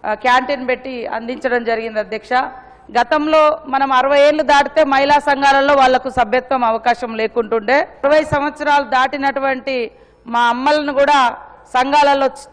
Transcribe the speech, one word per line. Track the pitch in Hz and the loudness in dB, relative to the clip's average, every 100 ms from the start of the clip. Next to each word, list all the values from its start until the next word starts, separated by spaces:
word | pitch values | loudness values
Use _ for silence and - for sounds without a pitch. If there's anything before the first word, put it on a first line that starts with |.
| - | -6
ఆ, | |
క్యాంటీన్ | 214 254 247 262 277 254 | -4 2 2 0 -6 -4
పెట్టి | 247 269 254 220 | -6 -6 -10 -8
అందించడం | 226 233 247 254 240 | -8 -8 -6 -2 -2
జరిగింది, | 233 220 226 214 | -2 -4 -4 -6
అధ్యక్ష. | 196 214 - 254 254 - - - - 226 | -6 -10 -4 -2 -2 -10 -20 -20 -4 -2
గతంలో | 240 311 302 311 302 - - | 0 0 2 4 4 0 -4
మనం | 269 269 | -2 0
అరవై | 254 269 285 | 0 2 4
ఏళ్ళు | 285 302 | 4 2
దాటితే | 285 285 277 311 | 2 2 2 0
మహిళా | 294 269 277 294 | 2 2 2 2
సంఘాలలో | 285 277 277 277 277 | 2 0 2 2 4
వాళ్లకు | 285 262 254 262 | 4 4 2 -2
సభ్యత్వం | 247 226 247 254 269 | -4 0 -2 -2 -2
అవకాశం | 233 226 240 233 247 | -2 -2 -2 -2 -4
లేకుంటుండే. | 220 220 240 226 226 214 277 349 - | -6 -4 -4 -4 -4 0 0 -2 -4
అరవై | 277 302 | 2 2
సంవత్సరాలు | 311 294 294 294 294 285 | 2 -4 -4 -4 0 0
దాటినటువంటి | 254 262 262 285 269 277 269 262 269 262 226 - _ _ - | 0 -2 -2 -2 -4 -2 -4 -4 -4 -6 -6 -10 _ _ -6
మా | 240 240 | -2 0
అమ్మలను | 240 277 302 294 | 0 0 0 -2
కూడా | 269 277 285 247 - - - - | 0 2 2 2 -2 -18 -20 -6
సంఘాలలో | 254 262 294 285 277 262 262 - | -4 0 2 2 2 0 -4 -20